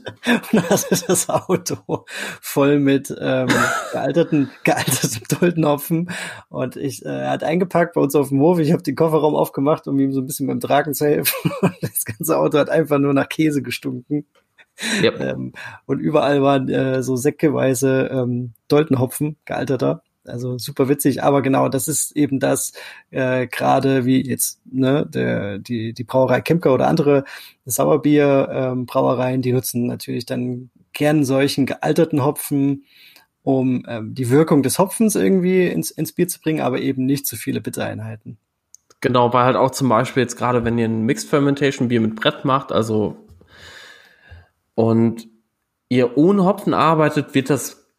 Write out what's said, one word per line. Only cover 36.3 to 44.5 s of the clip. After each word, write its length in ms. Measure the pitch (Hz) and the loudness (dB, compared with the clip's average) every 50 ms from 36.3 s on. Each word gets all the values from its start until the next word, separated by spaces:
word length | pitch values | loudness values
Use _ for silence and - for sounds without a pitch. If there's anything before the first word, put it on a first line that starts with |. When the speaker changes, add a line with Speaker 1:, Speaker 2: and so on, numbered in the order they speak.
| - - | -2 -6
Speaker 1:
bringen, 220 | - 160 156 147 | -4 -2 -2 0
aber 180 | 131 131 131 127 | -2 -2 -2 -2
eben 240 | 123 139 131 131 127 | -2 -2 -2 -2 0
nicht 220 | 135 143 139 - | 0 -2 -2 -4
zu 100 | - 120 | -8 -10
viele 240 | - - 139 - 135 | -8 -6 -6 -6 -6
Bittereinheiten. 800 | 107 123 - - 101 - 104 104 110 110 110 110 _ 120 113 _ _ _ _ _ _ _ - _ _ _ _ - | -6 -8 -6 -6 -6 -6 -6 -8 -10 -10 -12 -14 _ -20 -20 _ _ _ _ _ _ _ -20 _ _ _ _ -6
Speaker 2:
Genau, 280 | - 127 123 123 120 113 123 | -4 0 2 4 4 4 4
weil 100 | 123 123 | 4 4
halt 120 | 131 123 | 4 4
auch 160 | 92 131 131 | 4 2 0
zum 180 | - - 135 123 | 0 0 2 2
Beispiel 320 | 107 113 131 - - 135 | 4 2 2 0 0 -2
jetzt 140 | 120 - - | -2 -2 -4
gerade, 280 | - 120 123 123 120 117 | -4 -2 0 0 0 0
wenn 140 | 117 117 117 | 0 0 0
ihr 100 | 113 110 | 0 0
ein 140 | 113 110 | 0 0
Mixed 260 | 110 123 147 - - - | 0 0 -2 -2 -2 -2
Fermentation 600 | 160 143 139 143 139 139 147 139 139 - 127 120 | 0 2 2 2 2 2 0 -2 0 0 -2 0
Bier 120 | 120 113 | 2 2
mit 140 | 110 107 110 | 2 0 -2
Brett 320 | - - 151 - - - | 0 -2 -2 -2 0 -2
macht, 260 | 135 131 135 135 - | 0 0 0 0 0
also 460 | - 101 113 113 107 107 101 78 - - - _ - _ - _ - - - - - - - - - _ _ _ _ _ _ - - - _ _ | 0 0 0 0 0 0 0 -2 -4 -10 -20 _ -20 _ -20 _ -20 -20 -20 -20 -20 -20 -20 -20 -20 _ _ _ _ _ _ -20 -20 -20 _ _